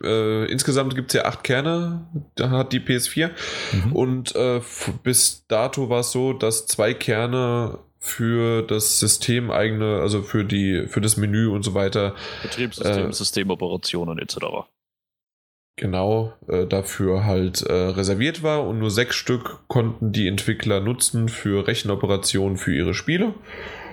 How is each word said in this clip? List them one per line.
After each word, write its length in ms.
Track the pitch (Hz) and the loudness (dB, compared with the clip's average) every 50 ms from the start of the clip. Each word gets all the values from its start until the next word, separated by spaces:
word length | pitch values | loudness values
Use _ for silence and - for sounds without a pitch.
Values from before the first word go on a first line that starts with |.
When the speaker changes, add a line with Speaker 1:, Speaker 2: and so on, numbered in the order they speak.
| - | -2
Speaker 1:
äh, 480 | 85 110 110 110 107 110 110 110 - | 0 2 2 2 2 2 0 0 0
insgesamt 460 | - 135 - - 131 135 135 131 131 | 0 0 0 2 2 2 2 0 -2
gibt's 180 | 131 123 - - | -4 -2 0 0
ja 100 | 120 - | 2 2
acht 200 | 107 113 - - | 0 -2 -2 -2
Kerne, 600 | - 127 131 143 160 170 170 175 170 170 170 165 - - 147 147 - _ | 0 0 2 2 0 0 0 0 -2 -4 -6 -8 -8 -8 -8 -8 -8 _
da 160 | - 131 127 | -2 0 2
hat 220 | 127 131 131 131 127 | 2 2 2 0 -2
die 80 | 127 | -2
P 140 | - - 131 | 0 0 0
S 120 | 123 120 | 0 0
vier. 240 | - - 151 160 165 170 - - - - - - - - | -2 0 0 -2 -2 -2 -6 -8 -8 -8 -8 -6 -2 -2
Speaker 2:
Mhm. 200 | 95 87 113 147 | 0 0 2 2
Speaker 1:
Und, 420 | - 127 127 127 127 123 - - | 2 2 2 0 -2 -4 -4 -2
äh, 220 | - 123 127 123 120 | 0 0 2 0 0
f-, 340 | 120 - - - - - 92 - - | -4 -6 -10 -8 -6 -6 -6 -2 -2
bis 420 | 123 127 123 - - - - _ | 0 2 4 4 2 0 -2 _
dato 440 | - 113 107 120 135 - 143 135 117 | 0 0 2 2 0 0 -2 -2 0
war's 200 | 120 120 120 - | 0 0 0 0
so, 220 | - 123 127 135 131 | 0 0 0 0 0
dass 340 | - - 110 110 - - | 0 0 0 0 0 -2
zwei 260 | - - - - 113 131 | -2 0 2 2 2 2
Kerne 840 | - - - 113 107 117 120 123 127 127 120 120 120 117 - - - - _ _ _ | 0 0 0 0 0 0 0 0 0 0 0 0 0 0 -2 -4 -8 -12 _ _ _
für 600 | - - - - 117 117 117 117 117 117 117 113 110 | -8 -6 -4 0 0 2 2 2 2 2 2 2 2
das 360 | - 107 107 107 - - - | 0 0 0 2 2 2 2
System 540 | - 107 - - - - 117 123 120 110 - | 4 2 2 2 2 2 0 0 0 0 0
eigene, 480 | 73 107 110 110 107 107 107 104 92 | 2 2 2 2 0 0 0 2 2
also 220 | 76 104 104 104 98 | 2 2 0 0 -2
für 220 | - - 110 101 | 0 0 0 0
die, 420 | 95 104 101 98 98 95 82 - - | 0 0 2 2 2 2 0 0 0
für 120 | - - | 0 0
das 160 | 101 107 107 | 2 2 2
Menü 320 | 104 104 104 101 110 113 113 | 2 2 2 2 2 2 2
und 160 | 101 104 98 | 2 0 -2
so 100 | 107 92 | 0 0
weiter, 420 | 101 98 95 - 110 101 98 98 - - - - - - | 0 0 2 2 0 0 0 -2 -6 -10 -12 -10 -10 -10
Speaker 3:
Betriebssystem, 680 | - - 113 123 117 - - - 95 104 98 92 - | -8 -4 -4 -4 -4 -4 -4 -2 0 0 2 0 0
Speaker 1:
äh, 20 | - | -2
Speaker 3:
Systemoperationen 1040 | - 104 - - 104 95 98 92 85 92 87 90 90 - - - 87 87 85 82 82 | -2 -2 -2 0 0 0 0 0 -2 -2 -2 -4 -4 -4 -4 -4 -2 -4 -4 -4 -6
et 120 | - - - | -6 -8 -8
cetera. 340 | - - 80 80 - - - _ _ _ _ _ _ _ _ _ _ _ _ _ _ _ _ _ _ _ _ _ - | -6 -6 -6 -6 -6 -8 -10 _ _ _ _ _ _ _ _ _ _ _ _ _ _ _ _ _ _ _ _ _ -6
Speaker 1:
Genau, 520 | - 98 90 92 95 101 110 113 110 110 - - - - | -4 -2 0 0 2 2 2 2 0 -2 -6 -10 -6 -2
äh, 180 | 82 90 90 | 0 0 0
dafür 580 | 82 98 98 95 - - - 101 95 92 95 104 | 2 0 0 -2 -2 -4 -2 0 2 2 2 2
halt, 380 | 107 95 92 92 92 90 - - | 2 2 2 2 0 0 -2 -2
äh, 100 | - - | 0 0
reserviert 680 | 90 90 92 92 95 98 95 101 98 120 156 165 170 156 | 2 2 2 0 0 0 0 0 2 0 0 -2 -2 -2
war 240 | 156 151 151 135 | 0 0 0 0
und 140 | 90 113 110 | -2 -2 0
nur 100 | 110 110 | 0 0
sechs 240 | 98 110 123 - - | 2 2 0 0 0
Stück 460 | - - - 127 120 - - - - - - | -2 -2 0 -2 -2 -2 -6 -10 -12 -8 -2
konnten 420 | - 127 113 113 113 - 113 110 | 2 2 2 2 0 -2 -2 0
die 160 | 101 107 104 | 2 2 2
Entwickler 540 | 92 101 101 - - 110 - - 107 101 98 | 2 0 0 0 -2 -2 -2 0 0 0 2
nutzen 480 | 98 110 123 123 - - - 117 113 113 | 2 0 0 0 0 0 2 0 0 0
für 400 | 113 - - 107 98 101 98 113 | -2 -2 0 2 2 2 2 2
Rechenoperationen 880 | 113 113 - 104 101 98 - 95 98 95 - - - 98 95 98 95 | 0 -2 0 -2 0 0 2 2 2 2 2 0 2 2 2 2 0
für 180 | 92 - - 76 | 0 0 0 2
ihre 200 | 69 87 87 92 | 2 2 0 0
Spiele. 400 | - - - 156 180 220 226 - - - - - - - - - - - - | -2 -2 0 0 2 0 0 -2 -4 -10 -16 -16 -14 -14 -14 -14 -14 -14 -16